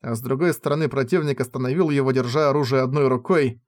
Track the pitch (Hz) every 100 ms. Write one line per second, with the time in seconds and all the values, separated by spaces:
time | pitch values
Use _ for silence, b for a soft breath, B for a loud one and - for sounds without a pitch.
0 | 120 117 123 131 175 156 151 143 156 135
1 | 135 185 147 135 117 135 127 147 170 143
2 | 131 131 123 135 147 139 135 135 127 143
3 | 139 127 123 180 135 117